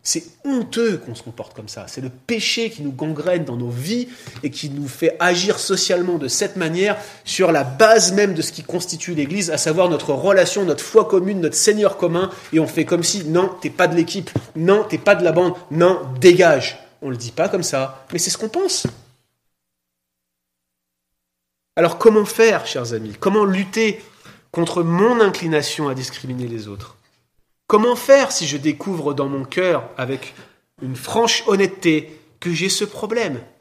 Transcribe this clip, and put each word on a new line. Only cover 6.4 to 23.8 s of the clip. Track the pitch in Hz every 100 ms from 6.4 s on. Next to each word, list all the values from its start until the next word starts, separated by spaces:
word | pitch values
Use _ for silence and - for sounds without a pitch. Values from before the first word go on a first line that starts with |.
| 202
manière | 185 160 175 202 202 - -
sur | - - 180
la | 160
base | 131 - 196 220 190
même | 190 202
de | 160
ce | 151
qui | -
constitue | - 180 175 160 -
l'Église, | 160 139 196 165
à | 151
savoir | 160 160 180
notre | 151 -
relation, | 135 180 190 170 202
notre | 185 139
foi | - 220 214
commune, | 190 185 196
notre | 156 -
Seigneur | - 214 202 -
commun. | 175 170 185 - -
Et | 160
on | 151
fait | -
comme | 156 175
si, | 165 202
non, | 156 170 190 185
t'es | 151
pas | - 180
de | 170
l'équipe, | 165 196 - - -
non, | 156 170 208
t'es | 214 160
pas | 208
de | 160
la | 175
bande, | 156 180 175 -
non, | 151 180 180 135 127
dégage. | 180 175 170 139 - - - _
On | 139
le | 120
dit | 117
pas | - 170
comme | 190
ça, | 170 135 131 - -
mais | 170
c'est | 185
ce | -
qu'on | 220
pense. | 339 381 - - - _ _ _ _ _ _ _ _ _ _ _ _ _ _ _ _ _ _ _ _ _ _ _ _ _ _ _
Alors | - 165 -
comment | 226 214
faire, | 208 - 226 180
chers | - 135 117
amis ? | 113 110 101
Comment | 196 208
lutter | 202 190 190 220